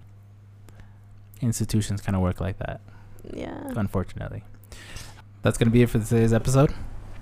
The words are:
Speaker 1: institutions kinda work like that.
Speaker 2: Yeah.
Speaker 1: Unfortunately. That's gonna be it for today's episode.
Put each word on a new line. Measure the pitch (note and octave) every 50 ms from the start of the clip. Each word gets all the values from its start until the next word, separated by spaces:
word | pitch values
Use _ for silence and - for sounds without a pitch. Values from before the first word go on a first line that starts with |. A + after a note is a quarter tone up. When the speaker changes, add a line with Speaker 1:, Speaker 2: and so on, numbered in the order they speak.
| - - - - - - - - - - - - - - - - - - - - - - - - - - - -
Speaker 1:
institutions | - A#2 G#2 - G#2+ - - A2 G#2+ - G2+ G2
kinda | - - G2+ F#2+
work | F#2 F2+ F#2 -
like | F2+ F#2 G2 -
that. | - - - - - - - - - - - - - -
Speaker 2:
Yeah. | - - - - - - - C#4 B3+
Speaker 1:
Unfortunately. | A#2 G2+ G2 - G2 F2+ - - A2 G2+ - - G#2 - - - - - - - - - - - - - - - - - - - -
That's | - - - -
gonna | A#2 A#2
be | A2+ B2
it | A#2+ A#2+
for | - A#2+
today's | G#2 - A#2+ A#2 A2+ A2
episode. | A2+ A2 - C#3 B2+ C3+ C#3+ D#3+ - - - - - - - - - -